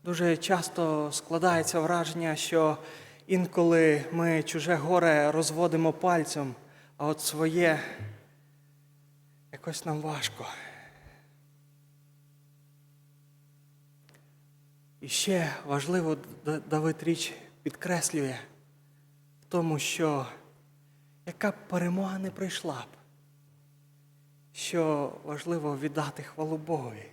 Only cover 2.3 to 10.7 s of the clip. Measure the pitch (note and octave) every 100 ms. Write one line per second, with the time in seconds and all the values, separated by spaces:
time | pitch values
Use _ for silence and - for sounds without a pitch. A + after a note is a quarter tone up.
2.3 | D#3 - E3 D#3 D3 - - - - -
3.3 | F#3 F3 - E3+ E3 D#3+ D3 C#3 E3+ E3+
4.3 | D#3+ D#3 E3 D3+ E3 D3+ F3+ E3+ D3+ D3
5.3 | D#3 D3+ D#3 F3 D#3+ D#3+ D#3 F3+ E3+ D3
6.3 | D3+ C#3 B2 - - - - D3 D3+ -
7.3 | D3+ D#3+ E3 E3+ D#3 - - - - -
8.3 | _ _ _ _ _ _ _ _ _ _
9.3 | _ _ - - D#3+ E3+ D3+ D#3 C#3+ B2+
10.3 | - A#2 - -